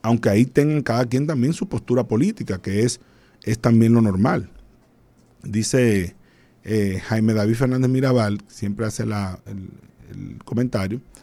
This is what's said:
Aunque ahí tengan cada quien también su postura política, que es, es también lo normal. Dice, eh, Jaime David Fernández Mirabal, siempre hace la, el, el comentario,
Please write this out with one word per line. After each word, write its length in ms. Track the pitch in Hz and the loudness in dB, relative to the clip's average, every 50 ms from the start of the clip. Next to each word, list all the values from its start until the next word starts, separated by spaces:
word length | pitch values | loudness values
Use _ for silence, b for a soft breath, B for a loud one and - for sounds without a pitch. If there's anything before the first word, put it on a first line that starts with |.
Aunque 280 | - 113 120 117 117 113 | 0 0 0 2 2 4
ahí 160 | 98 104 123 | 4 4 4
tengan 380 | 135 - - 143 151 151 151 135 | 4 4 2 2 2 0 0 -2
cada 220 | - 113 120 127 | -2 0 0 0
quien 200 | 117 117 127 143 151 | 0 0 -2 -2 -2
también 260 | 165 131 117 139 165 | 0 0 0 0 0
su 140 | - 202 - | -2 -6 -6
postura 400 | - 110 - - 123 127 120 - | -6 -8 -4 -2 0 0 0 0
política, 540 | 110 110 147 202 220 - - - 98 90 | 0 0 0 0 -2 -4 -6 -8 -8 -8
que 220 | - - 98 101 113 | -6 -4 -2 0 0
es, 160 | 127 - - b b b b b b b b - | 0 -2 -4 b b b b b b b b -6
es 160 | 104 113 113 | -6 -4 -2
también 340 | - 120 117 113 113 113 117 | 2 4 4 6 6 6 6
lo 80 | 117 | 4
normal. 480 | 113 107 92 92 101 143 175 156 98 87 - - - - _ _ _ _ _ _ _ _ _ _ _ _ _ _ - | 4 2 2 2 0 0 0 -2 -4 -8 -14 -20 -20 -20 _ _ _ _ _ _ _ _ _ _ _ _ _ _ -14
Dice, 720 | - 101 107 110 - - 131 123 117 104 98 90 85 - b b b b b b b b b _ | -6 -4 -4 -2 0 0 2 2 4 2 2 0 -2 -6 b b b b b b b b b _
eh, 380 | 98 107 107 104 98 95 95 - | -4 -2 0 0 0 -2 -4 -4
Jaime 280 | - 113 113 110 113 110 | -4 -2 0 2 2 2
David 220 | 110 104 107 117 | 2 2 0 0
Fernández 340 | 113 135 127 127 127 131 127 | 0 0 0 0 0 0 0
Mirabal, 500 | 131 131 131 131 127 123 110 104 101 101 - - | 0 0 2 2 2 2 2 0 -2 -4 -8 -14
siempre 380 | - - - 101 101 104 113 | -12 -8 -6 -6 -4 -4 -4
hace 200 | 107 104 - 113 | -6 -4 -4 -6
la, 340 | 110 107 104 98 92 92 - - | -4 -4 -4 -6 -6 -8 -12 -14
el, 240 | 104 101 98 92 - - - - - _ _ - - 98 | -14 -14 -14 -14 -14 -18 -20 -20 -20 _ _ -20 -18 -16
el 300 | 95 95 - - - - | -14 -14 -14 -14 -16 -12
comentario, 580 | - - 110 127 123 - 110 95 95 104 127 - - b b | -6 -2 -2 -2 -2 -2 -4 -4 -4 -6 -8 -10 -14 b b